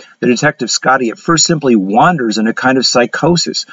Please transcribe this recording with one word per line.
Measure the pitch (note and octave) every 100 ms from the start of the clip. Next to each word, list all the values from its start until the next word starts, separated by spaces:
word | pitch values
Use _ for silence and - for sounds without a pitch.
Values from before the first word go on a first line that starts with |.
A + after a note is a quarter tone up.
| - _
the | A#2+
detective | A#2 D3+ - A2+
Scotty | - C3 C3 A#2+
at | G2+
first | - D#3+
simply | - D#3+ C#3
wanders | A2+ F#2+ A2+ C3 E3+ A#2 G#2+
in | A2
a |
kind | A2+ C3 C3
of | A#2+
psychosis | B2+ A#2+ - E3 F3 - - -